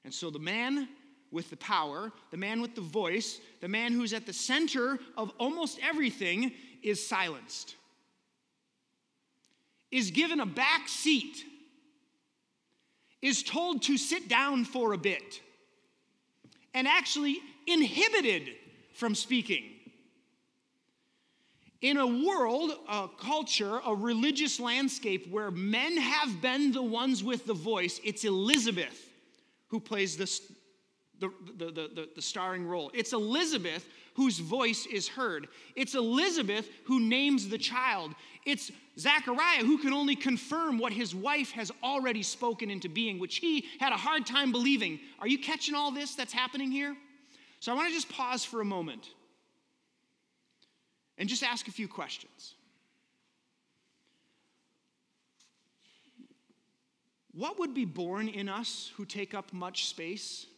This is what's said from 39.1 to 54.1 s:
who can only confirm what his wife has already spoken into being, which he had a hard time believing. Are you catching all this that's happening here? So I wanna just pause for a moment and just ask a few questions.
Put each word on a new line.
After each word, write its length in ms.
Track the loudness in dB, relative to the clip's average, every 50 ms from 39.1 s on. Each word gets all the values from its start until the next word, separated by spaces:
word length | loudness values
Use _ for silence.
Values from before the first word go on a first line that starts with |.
| 4 4 4 2 2 4 4 4 6 6 6
who 140 | 6 6
can 160 | 6 4 2 2
only 220 | 2 2 2 2
confirm 600 | 2 2 0 0 0 0 -4 -2 0 0 0 0
what 140 | 0 0 0
his 240 | -2 -2 -4 -4 -4
wife 360 | -4 0 0 2 2 0 -2
has 200 | -4 -8 -8 -8 -8 -4
already 420 | -2 0 0 2 2 2 0 0 -2
spoken 460 | -4 -4 0 0 0 0 0 -4 -4
into 200 | -4 -4 -6 -4
being, 300 | -2 -2 -2 -2 -2 -4
which 180 | -4 -4 -4
he 280 | -2 0 2 2 2 0 -4 -4 0
had 140 | 0 0 2
a 40 |
hard 280 | 0 0 0 0 0 0
time 260 | 2 2 2 2 4
believing. 480 | 2 2 4 4 4 4 2 -2 -4 -6 -10 -16 -16 -6
Are 80 | 0
you 120 | 0 0 0
catching 360 | 0 -4 -4 -2 -2 -2 0
all 160 | 0 0 0
this 220 | -2 -4 -6 -6 -6
that's 200 | -8 -8 -2 0
happening 380 | 0 0 0 -2 -4 -2 -2
here? 240 | 0 -2 -2 -2 -6 -8 -14 -20 -20 _ -20 _ -20 -20 -20 -20 -20 _
So 100 | -4 -2
I 40 | 0
wanna 160 | 0 0 0
just 180 | 0 -2 -4 -4
pause 340 | -4 -4 -2 -2 -2 -2 -4
for 160 | -4 -4 -2
a 60 | -2
moment 420 | -2 -2 -2 -4 -6 -8 -12 -14 -20 -20 _ _ _ _ _ _ _ _ _ _ _ _ _ _ _ _ _ _ _ _ _ _ _ _ _ _ _ _ _ -20 _ _ _ _ _ _ _ _ _ _
and 120 | -6 -4 -2
just 120 | -2 0
ask 280 | 0 -2 -2 -4 -8 -10
a 20 |
few 160 | -8 -8 -8
questions. 680 | -8 -6 -10 -10 -8 -10 -12 -14 -18 _ _ -20 -20 -20 _ _ _ _ _ _ _ _ _ _ _ _ _ _ _ _ _ _ _ _ _ _ _ _ _ _ _ _ _ _ _